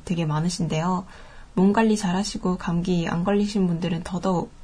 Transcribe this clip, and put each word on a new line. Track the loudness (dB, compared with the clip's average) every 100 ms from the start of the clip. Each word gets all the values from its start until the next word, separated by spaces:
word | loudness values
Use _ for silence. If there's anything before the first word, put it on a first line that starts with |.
되게 | -4 -2 0
많으신데요. | 0 0 0 -2 0 0 -2 -6 -14 -18 -18 -6
몸 | 2 4
관리 | 6 4 2
잘하시고 | 0 -2 -2 -4 -2 -2
감기 | -2 -2 0 0 0
안 | 0
걸리신 | 2 2 2 2 0
분들은 | 0 -2 -4
더더욱 | -4 -4 -2 -2 -4 -10